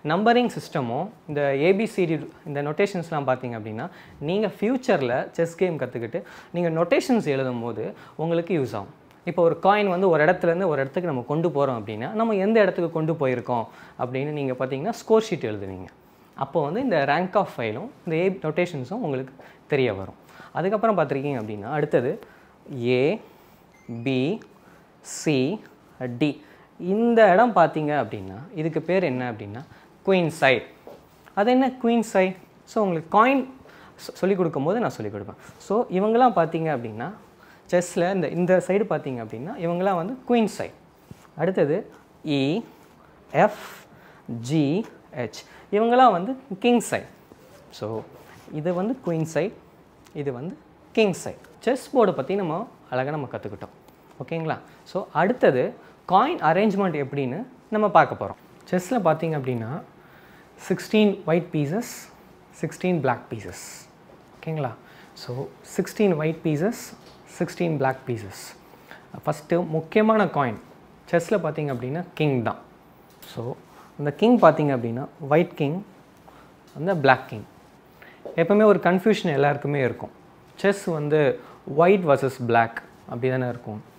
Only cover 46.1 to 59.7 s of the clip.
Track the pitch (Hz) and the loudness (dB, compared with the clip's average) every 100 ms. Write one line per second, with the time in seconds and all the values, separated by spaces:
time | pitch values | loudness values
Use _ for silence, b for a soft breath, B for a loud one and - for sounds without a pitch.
46.1 | 180 202 262 - 190 240 240 - 107 - | 4 -2 -8 -10 -2 2 2 2 -4 -6
47.1 | - - - - - - - 107 110 - | -20 -20 -20 -20 -20 -20 -10 -8 -8 -10
48.1 | - B B B 151 160 180 208 - - | -16 B B B -6 -4 -2 -2 -4 -4
49.1 | 160 160 147 185 - - - - - - | -2 -2 -2 -4 -6 -20 -20 -20 -20 -16
50.1 | 151 139 123 160 277 - - - - 208 | -10 -8 -6 -10 -12 -18 -20 -6 0 2
51.1 | 170 - - - - - 254 - 269 202 | 0 -6 -12 -16 -6 -2 -2 0 2 4
52.1 | 139 135 196 175 165 247 - - 127 135 | 2 -2 -4 -2 -4 -8 -16 -6 -4 -2
53.1 | 156 120 110 107 101 - - - - - | -4 -6 -10 -10 -12 -16 -18 -20 -20 -20
54.1 | - 135 165 160 120 - B B 185 - | -16 -8 -6 -6 -6 -10 B B -8 -4
55.1 | 151 185 247 202 127 175 - B B - | 0 0 4 4 4 0 -6 B B 0
56.1 | 185 269 349 156 170 220 196 190 151 131 | 2 4 2 2 4 2 2 0 -2 -4
57.1 | 143 127 151 262 - - 214 208 170 143 | -4 -4 -4 -10 -16 -6 0 4 6 4
58.1 | 120 98 - - - - 180 - 254 170 | 2 -8 -8 -18 -20 -4 -4 -2 0 2
59.1 | 156 165 151 131 120 110 | 2 0 -4 -4 -4 -6